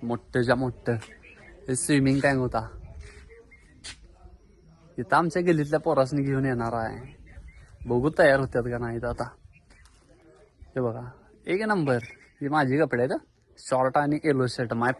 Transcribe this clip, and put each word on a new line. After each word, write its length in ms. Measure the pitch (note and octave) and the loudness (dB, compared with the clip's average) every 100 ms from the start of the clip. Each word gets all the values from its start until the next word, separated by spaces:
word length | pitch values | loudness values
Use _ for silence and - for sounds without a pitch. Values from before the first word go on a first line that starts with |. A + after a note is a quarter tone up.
मोठं 400 | A#2+ A#2+ - B2+ | -6 -6 -2 0
ज्या 120 | A#2+ | 2
मोठं. 380 | B2+ B2+ - - A#2 - - - - - - - | 2 0 -4 -4 -4 -6 -18 -20 -20 -20 -16 -6
हे 80 | B2+ | -4
स्विमिंग 440 | - D3 C3+ C#3 | 2 4 4 4
टँक 160 | C#3 C3+ | 2 2
होता. 420 | B2 A#2 A2+ - - - - - - - - - _ - - - - - - - _ _ - - - - | 0 -4 -6 -12 -18 -18 -18 -20 -20 -20 -20 -20 _ -20 -20 -20 -20 -20 -20 -20 _ _ -20 -20 -16 -12
इथं 180 | A#2+ D3 | 2 2
आमच्या 260 | E3+ F3+ | 2 0
गल्लीतल्या 380 | F3+ D#3+ D3 D3+ | 2 2 2 0
पोरासनी 420 | E3 C3+ C3 C#3+ | 2 2 2 0
घेऊन 220 | C#3 C3+ | 0 0
येणार 280 | C3+ B2 A2+ | 0 -2 -2
आहे. 440 | A#2 A2 G#2 C3 - - - - - - - A#2 | -4 -4 -8 -14 -20 -20 -20 -20 -20 -20 -14 -2
बघू 240 | A#2+ D3 D#3+ | 0 0 4
तयार 220 | D#3+ C3+ | 6 6
होत्यात 240 | C3 B2+ | 2 -2
का 140 | A#2+ A#2+ | -4 -4
नाहीत 260 | A#2+ A#2 | -6 -6
आता. 200 | A#2+ A#2+ A#2+ - - - _ - - _ _ - - - - _ | -6 -6 -8 -10 -20 -20 _ -20 -20 _ _ -20 -20 -20 -20 _
हे 200 | - C3+ | -10 -4
बघा, 300 | A#2+ A#2 A#2+ - - - - | -2 -4 -10 -18 -20 -16 -4
एक 160 | F#3 | -2
नंबर. 360 | A3 G3+ C#3+ B2 A#2 - - _ | 0 0 2 0 -2 -16 -20 _
ही 80 | C#3+ | -2
माझी 300 | D3+ C3+ C#3 | 0 2 2
कपडे 240 | D3+ A#2+ | 2 2
आहेत 100 | B2+ | 0
हं. 60 | A3+ - _ _ - | -2 -6 _ _ -20
शॉर्ट 380 | - C3 C3 D3 | -2 0 2 2
आणि 220 | D3 D3+ | 0 0
येलो 220 | D#3+ C3+ B2+ | 0 2 0
शर्ट, 260 | - A#2 | -2 -4
my 200 | A#2 B2 C3 | 0 0 0